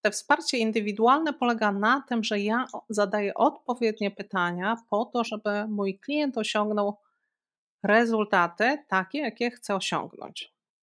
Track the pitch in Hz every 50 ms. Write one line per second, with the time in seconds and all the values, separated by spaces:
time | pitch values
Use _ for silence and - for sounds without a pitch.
0 | - 214 208 - - - 294 330 320 - - 247 226 220 214 220 208 214 202 208
1 | 220 240 262 302 330 302 277 - 254 240 233 220 220 208 196 196 202 214 254 277
2 | 262 - 247 233 214 - 214 202 202 208 220 240 254 - - 233 - - 220 208
3 | 208 196 202 208 208 196 - - 226 294 294 - _ - 247 240 233 220 214 220
4 | 208 202 196 - 202 - - 190 175 175 175 175 185 208 233 233 - - - -
5 | 247 254 - 240 226 233 220 214 - 214 208 208 208 220 214 202 196 196 190 196
6 | - - 285 302 302 277 240 226 220 - - 214 208 214 214 208 208 202 208 -
7 | _ _ _ _ _ _ _ _ _ _ _ _ _ _ _ _ - 196 208 226
8 | 240 226 226 220 214 208 - 185 175 170 175 - 208 247 294 294 - - 190 190
9 | 185 - - 294 302 233 - - 240 240 240 - - - 202 190 - - 180 147
10 | - - - - - - - - - - _ _ _ _ _ _